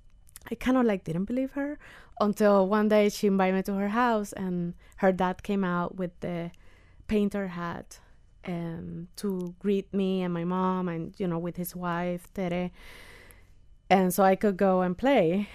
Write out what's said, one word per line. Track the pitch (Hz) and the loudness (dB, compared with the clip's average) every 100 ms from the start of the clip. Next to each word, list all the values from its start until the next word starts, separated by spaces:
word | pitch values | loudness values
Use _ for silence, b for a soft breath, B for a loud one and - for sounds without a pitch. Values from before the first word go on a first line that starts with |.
| - - - - - | -20 -20 -20 -20 -12
I | |
kind | 226 254 262 | -4 0 2
of, | 233 | 2
like, | 196 | 0
didn't | - 165 202 | -4 -4 -4
believe | 247 262 | -4 -4
her | 277 285 302 B B B - | -4 -8 -8 B B B -2
until | 214 202 208 202 190 | -2 4 6 6 4
one | 214 214 | 2 4
day | 214 208 | 4 4
she | - 208 | 2 2
invited | 196 185 | 4 2
me | 190 | 2
to | 185 | -2
her | 196 202 | -4 -2
house, | 220 247 220 202 | 0 2 0 -2
and | - 185 175 175 - b - | -6 -4 -4 -4 -8 b 0
her | 196 | 2
dad | 185 185 - | 4 0 -2
came | - 202 | -4 -2
out | 185 175 175 185 | 0 0 -2 -4
with | 180 - | -8 -8
the | - 175 170 b b b b b - | -8 -6 -8 b b b b b -2
painter | 214 202 202 190 | 0 0 -2 -6
hat, | 175 170 67 - - - - _ - - | -6 -8 -10 -14 -20 -20 -20 _ -16 -10
um, | 170 170 165 175 170 175 - | -8 -6 -8 -10 -12 -14 -8
to | 208 185 180 180 | -6 -4 -6 -6
greet | 202 196 - | -2 -2 -2
me | 196 190 190 | -2 0 0
and | 180 | -2
my | 170 | -2
mom | 170 185 185 185 180 | -2 0 0 0 -2
and, | 165 160 - | -4 -8 -6
you | 185 | -4
know, | 165 | -4
with | 170 170 | -4 -6
his | 175 180 | -8 -6
wife, | 180 170 180 175 - | -4 -4 -4 -6 -8
Tere. | - 180 175 180 b b b b b b b b b - - - | -6 -4 -2 -4 b b b b b b b b b -20 -14 2
And | 190 185 | 4 4
so | 190 | 4
I | 190 190 | 4 4
could | 214 180 | 2 2
go | 196 185 | 2 4
and | 180 180 | 0 0
play | 262 269 165 190 202 | 2 4 4 2 -2